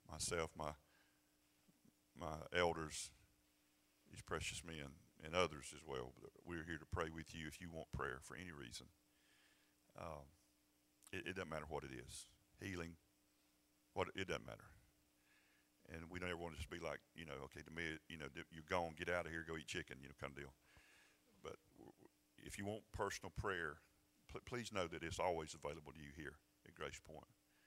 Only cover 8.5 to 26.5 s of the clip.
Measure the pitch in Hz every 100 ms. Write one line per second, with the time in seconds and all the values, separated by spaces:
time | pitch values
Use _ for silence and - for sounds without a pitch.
8.5 | 73 60 58 73 - - - - - -
9.5 | - - - - - 87 76 71 - -
10.5 | - _ - _ _ - 95 - 95 85
11.5 | 78 76 73 71 64 65 - - - -
12.5 | - 98 90 85 82 - - - - -
13.5 | - - - - - 92 - 92 76 53
14.5 | 53 - - - - - _ - - -
15.5 | - - _ - 82 82 90 90 85 85
16.5 | 76 - 85 82 73 - - 80 67 69
17.5 | 73 76 80 82 78 - 82 71 73 78
18.5 | 80 76 92 85 78 87 87 85 82 80
19.5 | 80 76 87 - 67 69 69 69 69 69
20.5 | - - - - - - - - - -
21.5 | - - - - - - - _ - -
22.5 | - 101 107 - - 101 - 95 - 107
23.5 | 92 80 73 - - - - - 143 -
24.5 | 123 110 104 87 85 82 80 87 82 78
25.5 | 78 73 78 73 71 73 71 71 67 -